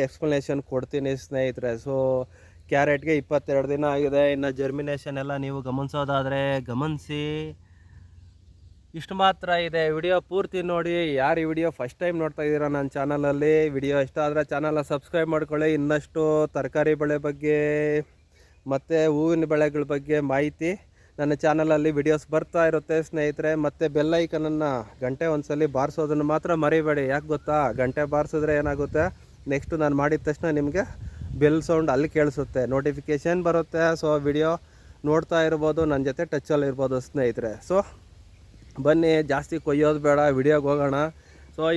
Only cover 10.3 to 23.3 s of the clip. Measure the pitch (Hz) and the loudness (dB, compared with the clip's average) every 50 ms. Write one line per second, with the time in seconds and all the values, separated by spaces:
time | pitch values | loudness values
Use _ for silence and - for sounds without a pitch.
10.3 | 175 190 196 - - 180 175 175 175 170 165 170 170 175 170 156 143 131 131 143 | -2 -2 -2 -2 -4 -4 -2 -2 -2 -2 0 0 0 0 0 0 0 2 2 2
11.3 | 165 165 160 160 160 160 165 165 147 - 127 127 - - 180 175 175 165 160 156 | 2 2 0 -2 -2 -2 -2 -2 -2 -4 -8 -10 -6 -4 -4 -2 -2 -2 -4 -4
12.3 | 151 - 151 151 151 147 147 143 143 143 139 139 - 143 139 143 147 147 143 143 | -4 -4 -2 -2 0 0 0 -2 -2 -2 -4 -4 -4 -4 -2 -2 -2 0 0 0
13.3 | 143 143 147 151 156 156 156 151 139 135 135 139 143 143 135 135 - 160 151 147 | 0 2 2 4 4 4 2 2 0 -2 -2 0 0 0 0 0 -2 -2 -2 0
14.3 | 147 156 151 - 151 143 151 156 151 151 143 - 156 139 - - - 170 160 160 | 0 0 -2 -2 -2 -2 -2 0 0 -2 -2 -2 -4 -6 -4 -4 -2 -2 0 0
15.3 | 160 156 151 143 151 151 156 156 156 147 143 147 151 151 143 - - 160 156 156 | 0 -2 -2 -2 -2 0 2 2 2 0 0 0 0 -2 -2 -4 -4 -2 0 2
16.3 | 156 151 151 147 - 143 135 131 - 156 151 151 156 143 151 147 147 147 147 147 | 2 2 0 0 -2 -4 -6 -2 -2 0 2 2 2 2 0 -2 -2 -2 -2 -4
17.3 | 143 143 147 151 151 147 147 147 151 151 151 151 151 151 147 - _ _ _ _ | -6 -2 0 0 0 2 2 0 0 0 0 0 0 -2 -4 -6 _ _ _ _
18.3 | _ _ _ _ _ _ _ 131 135 135 - - 165 160 156 160 151 147 156 160 | _ _ _ _ _ _ _ -4 -4 -4 -2 0 0 2 2 2 2 2 2 2
19.3 | 170 165 160 151 156 151 151 151 147 151 143 139 147 143 139 147 151 147 147 135 | 2 0 0 0 2 2 2 2 0 -2 -4 -2 -4 -4 -2 0 0 0 0 0
20.3 | 135 139 147 151 147 - 160 165 190 214 - _ _ _ _ _ _ - 147 147 | 0 0 0 -2 -4 -4 -4 -4 -4 -6 -10 _ _ _ _ _ _ -4 -2 0
21.3 | 147 139 - 156 151 156 156 156 156 151 151 156 151 143 143 156 156 151 - - | 0 2 2 2 2 4 4 4 2 4 2 2 2 2 2 2 2 0 0 -2
22.3 | 156 160 - - - 170 165 160 160 156 147 - 160 160 156 - - 160 147 147 | -2 -2 -2 -2 0 2 2 2 2 0 -2 -2 -2 -2 -2 -2 -4 -2 -2 -2